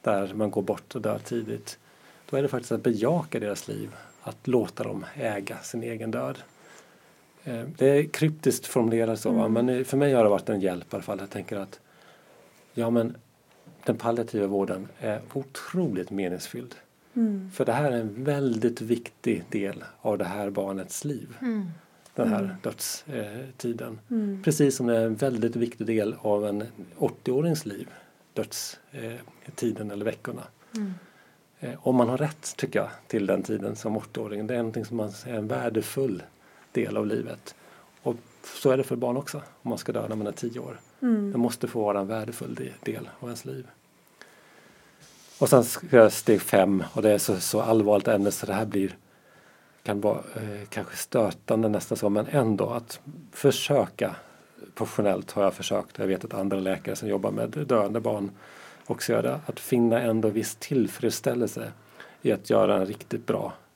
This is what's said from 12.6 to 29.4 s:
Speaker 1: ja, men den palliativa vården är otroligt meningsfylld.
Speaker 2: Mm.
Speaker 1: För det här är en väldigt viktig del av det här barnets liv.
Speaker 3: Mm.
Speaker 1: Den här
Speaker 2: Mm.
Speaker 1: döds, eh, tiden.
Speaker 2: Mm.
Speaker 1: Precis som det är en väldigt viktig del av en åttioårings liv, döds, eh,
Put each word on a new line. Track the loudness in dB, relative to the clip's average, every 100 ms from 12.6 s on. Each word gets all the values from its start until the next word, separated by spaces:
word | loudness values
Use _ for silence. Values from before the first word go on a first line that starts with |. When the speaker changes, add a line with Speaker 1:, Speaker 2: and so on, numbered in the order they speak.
| _
Speaker 1:
ja, | -2 2
men | 2 2 -4 _ _ _ _ -20 -6
den | -2 0
palliativa | 0 0 -2 0 0
vården | 0 0 -2 -6 -6
är | -4 -4 -6
otroligt | -8 -8 -12 -4 -2 0 -2 -4
meningsfylld. | -2 -2 -4 -8 -12 -12 -18 _ _ _
Speaker 2:
Mm. | 0 0 0 -6
Speaker 1:
För | -2
det | 2
här | 4 2
är | 0
en | -2 -4
väldigt | -2 2 2 2 2 0
viktig | -2 -2 -2 _ -2 -2 -2
del | -4 -4 -6 -14 -6
av | -2 0
det |
här | -2 -2 -2
barnets | -2 -2 -4 -6 -6
liv. | -6 -6 -10 -8
Speaker 3:
Mm. | -4 -4 -4 -10 _ _ -12
Speaker 1:
Den | -2 0
här | 2
Speaker 2:
Mm. | -2 -4
Speaker 1:
döds, | -8 -6 -8 -8 -8
eh, | -8 -8 -10 -14 -6
tiden. | -4 -4 -8 -12 -4
Speaker 2:
Mm. | -2 -2 0
Speaker 1:
Precis | 0 4 4 4
som | 2
det | 4
är | 2
en |
väldigt | 2 0 2 0 0
viktig | -2 -2 0
del | 2 0 -2
av | 0 2 2
en | -2 -6 -12 -18 -2
åttioårings | -2 -2 -2 2 2 0 -2
liv, | -10 -12 -16 -20 _ _
döds, | -6 -6 -6 -10 -12 _
eh, | -12 -10 -10 -16 -20